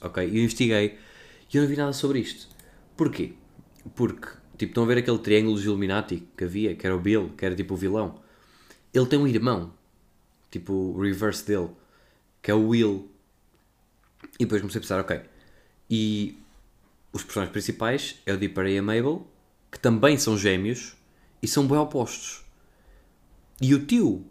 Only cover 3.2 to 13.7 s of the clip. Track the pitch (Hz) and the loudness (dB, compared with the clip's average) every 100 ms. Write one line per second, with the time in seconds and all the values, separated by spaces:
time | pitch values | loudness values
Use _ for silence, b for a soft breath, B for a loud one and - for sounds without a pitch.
3.2 | 82 - - - - _ - - 120 - | -6 -8 -20 -20 -20 _ -16 -2 -2 -2
4.2 | - - - - 104 - 117 123 123 113 | -12 -18 -20 -8 -4 0 2 2 2 0
5.2 | 107 107 110 107 101 101 98 98 104 85 | 4 4 4 0 0 0 0 -2 -2 -8
6.2 | 85 - 90 95 107 80 92 92 90 107 | -10 -8 -6 -2 -2 -2 -2 0 2 2
7.2 | 90 - 95 90 90 92 95 104 101 - | 0 -4 -4 -4 -4 -4 -2 -2 -4 -8
8.2 | b b b b b b b 127 123 143 | b b b b b b b 0 2 4
9.2 | 143 113 120 107 85 - _ _ _ _ | 2 2 0 -2 -4 -12 _ _ _ _
10.2 | _ _ _ - 90 95 95 87 101 95 | _ _ _ -12 -4 -2 -2 -2 -2 0
11.2 | 107 - - 101 87 - b b b b | -2 -2 -2 -2 -2 -10 b b b b
12.2 | b _ - 107 110 117 110 98 - - | b _ 0 2 4 4 2 0 -6 -20
13.2 | _ _ _ _ _ | _ _ _ _ _